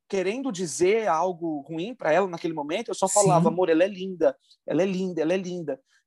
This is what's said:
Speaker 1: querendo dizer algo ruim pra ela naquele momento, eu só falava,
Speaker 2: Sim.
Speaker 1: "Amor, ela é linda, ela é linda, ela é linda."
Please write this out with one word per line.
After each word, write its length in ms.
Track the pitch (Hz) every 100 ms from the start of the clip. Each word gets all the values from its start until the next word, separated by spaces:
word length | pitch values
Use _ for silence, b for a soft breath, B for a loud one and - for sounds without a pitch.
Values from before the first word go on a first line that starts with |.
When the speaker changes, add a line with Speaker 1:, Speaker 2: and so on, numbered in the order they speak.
| -
Speaker 1:
querendo 420 | 196 185 240 277
dizer 560 | 185 175 - 180 226 208
algo 540 | 160 185 170 170 151
ruim 340 | 135 165 202 247
pra 160 | -
ela 160 | 160 196
naquele 260 | 170 170
momento, 360 | 160 147 185 233
eu 60 | -
só 120 | 190
falava, 400 | 208 196 175 170
Speaker 2:
Sim. 60 |
Speaker 1:
"Amor, 160 | 170 180
ela 140 | 160
é 40 | 190
linda, 480 | 185 190 180 151 - b b -
ela 160 | 147
é 20 | 190
linda, 360 | 185 185 160
ela 120 | 151
é 40 | 190
linda." 420 | 180 180 151 131 _ _